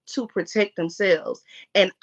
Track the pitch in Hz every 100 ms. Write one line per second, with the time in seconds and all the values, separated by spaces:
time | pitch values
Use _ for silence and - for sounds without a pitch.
0 | - - 226 196 170 214 202 - 170 -
1 | 202 160 - - _ - - 202 185 -